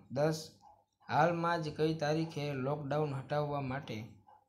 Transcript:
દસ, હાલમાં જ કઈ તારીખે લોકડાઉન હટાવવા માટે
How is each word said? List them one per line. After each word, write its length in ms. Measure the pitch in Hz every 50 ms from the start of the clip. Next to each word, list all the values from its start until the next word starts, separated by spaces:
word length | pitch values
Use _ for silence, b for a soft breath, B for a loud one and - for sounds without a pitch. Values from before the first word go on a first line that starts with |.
| - -
દસ, 400 | 123 135 147 156 156 156 - - - - - - - _ _ _ _ _ - -
હાલમાં 520 | 117 135 151 175 175 165 170 170 170 170
જ 80 | 160 151
કઈ 260 | 147 - 151 160 160
તારીખે 580 | 160 151 147 156 160 165 160 - 147 143 147 143
લોકડાઉન 600 | 131 127 131 147 151 147 135 143 151 156 151 135
હટાવવા 480 | 131 131 - 147 151 147 147 147 143
માટે 360 | 135 131 131 139 - - 123 107 110 107 - - - - - - _